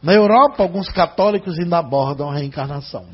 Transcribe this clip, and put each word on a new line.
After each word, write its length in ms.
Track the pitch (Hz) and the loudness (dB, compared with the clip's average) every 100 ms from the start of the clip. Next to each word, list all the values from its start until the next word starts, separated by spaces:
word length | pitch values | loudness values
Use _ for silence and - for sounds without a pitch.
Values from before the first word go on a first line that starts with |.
Na 100 | 151 | 4
Europa, 500 | 208 208 226 285 277 | 4 6 6 4 2
alguns 260 | 190 180 185 | -2 -2 -6
católicos 680 | - 170 - 196 208 196 165 | -2 -2 2 0 0 -4 -6
ainda 200 | 175 170 | -2 -2
abordam 520 | 147 139 135 139 147 | 0 -2 -2 -4 -6
a 40 | |
reencarnação. 720 | 143 139 139 135 143 135 113 87 | -6 -6 -8 -8 -8 -12 -16 -16